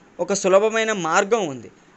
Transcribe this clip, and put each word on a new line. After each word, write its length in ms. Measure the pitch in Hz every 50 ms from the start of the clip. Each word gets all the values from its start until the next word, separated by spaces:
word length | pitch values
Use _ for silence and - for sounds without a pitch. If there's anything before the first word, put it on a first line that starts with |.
| - - _ -
ఒక 120 | - - 202
సులభమైన 600 | 196 - 185 185 196 214 220 220 226 220 220 214
మార్గం 540 | 196 170 156 165 185 196 202 233 226 196
ఉంది. 240 | 151 135 123 104 - - - - _ _